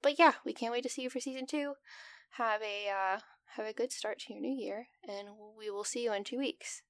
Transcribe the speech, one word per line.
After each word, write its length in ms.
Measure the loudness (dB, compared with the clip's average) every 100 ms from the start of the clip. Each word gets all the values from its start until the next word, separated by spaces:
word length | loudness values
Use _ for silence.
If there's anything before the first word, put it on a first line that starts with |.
but 160 | 4 10
yeah, 140 | 8 8
we 80 | -4
can't 200 | -4 -2
wait 100 | 0
to 60 | -2
see 140 | -4
you 80 | -4
for 100 | -4
season 260 | -4 -6 -2
two. 280 | 0 -2 -4 -14 -20 -20 -20 -20
Have 280 | -2 0 2
a, 260 | 0 -2 0
uh, 280 | 2 2 0 -4 -20 _ -6
have 100 | -6
a 60 |
good 200 | -2 -2
start 260 | -2 -4 -6
to 120 | -8
your 100 | -6
new 80 | -4
year, 360 | -2 -4 -6 -10 _ -10
and 200 | -10 -10 -16 -20 -8
we 140 | -6
will 140 | -4
see 180 | -4 -2
you 100 | 0
in 120 | 0
two 140 | -2 -2
weeks. 440 | -2 -4 -10 -12